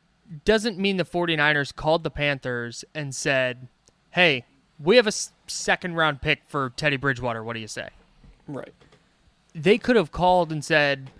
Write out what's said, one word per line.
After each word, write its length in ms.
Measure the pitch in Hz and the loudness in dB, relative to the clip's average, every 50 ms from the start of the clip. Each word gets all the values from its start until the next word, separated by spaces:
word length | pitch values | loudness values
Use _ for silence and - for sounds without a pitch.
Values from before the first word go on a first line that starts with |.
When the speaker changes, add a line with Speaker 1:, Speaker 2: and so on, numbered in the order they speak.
| _ _ _ _ _ - 170 147 - | _ _ _ _ _ -18 -18 -4 2
Speaker 1:
doesn't 340 | - 214 220 202 226 190 170 | 2 2 2 2 -2 -4 -2
mean 180 | 196 202 196 185 | 0 0 0 0
the 60 | 156 | -2
forty-niners 680 | - - 175 175 170 160 147 147 151 151 147 139 - - | -2 -2 -2 0 0 2 2 4 4 2 2 0 -4 -6
called 320 | - - 156 160 170 160 | -4 0 0 0 0 0
the 60 | 151 | -4
Panthers 760 | - 151 147 147 143 131 - 131 123 120 120 120 113 - - - - | -6 -2 -2 -2 -2 -2 -4 -6 -6 -4 -6 -8 -10 -14 -16 -12 -10
and 200 | 151 147 139 127 | -10 -8 -8 -8
said, 540 | - - 151 139 131 131 127 123 127 127 120 _ _ _ _ _ _ _ _ | -6 -2 0 0 0 0 -2 -4 -8 -14 -20 _ _ _ _ _ _ _ _
"Hey, 340 | - 175 180 170 139 123 - _ _ _ _ _ _ - | 0 2 4 4 4 0 -4 _ _ _ _ _ _ -2
we 180 | 143 160 226 | 2 4 6
have 100 | 247 220 | 6 6
a 20 | 214 | 4
s-, 240 | - - - - _ _ _ | 2 -4 -6 -10 _ _ _
second 480 | - - - - 208 185 - - 180 165 | -10 -10 -6 -2 -2 -2 -2 -2 -4 -2
round 260 | 165 160 151 143 127 - | 0 0 0 0 0 -2
pick 200 | 156 147 - _ | -2 -2 -2 _
for 240 | - - 147 135 127 - | -6 -6 -4 -4 -4 -4
Teddy 200 | - 156 151 139 | -4 -2 -2 -2
Bridgewater. 460 | 127 131 139 131 120 127 120 113 113 110 | 0 0 -2 -2 -2 -2 -4 -4 -6 -6
What 120 | 113 117 | -8 -10
do 60 | 113 | -10
you 80 | 110 104 | -10 -10
say?" 200 | - 117 - - - - _ _ _ _ - - - _ _ | -10 -12 -12 -12 -14 -20 _ _ _ _ -20 -20 -20 _ _
Speaker 2:
Right. 260 | - 143 123 - - - _ _ _ _ _ _ _ _ _ _ _ _ _ _ _ - | -14 -14 -14 -14 -16 -18 _ _ _ _ _ _ _ _ _ _ _ _ _ _ _ -10
Speaker 1:
They 220 | 165 147 180 220 240 | 0 2 4 4 4
could 180 | - 240 247 | 4 2 2
have 160 | 220 170 - - | 2 2 0 -2
called 380 | - 170 180 180 180 170 156 160 | 0 2 4 4 4 2 0 -2
and 120 | 151 135 | -6 -2
said, 460 | - 165 151 147 143 139 135 131 131 - _ | 2 2 4 4 2 0 -2 -6 -12 -20 _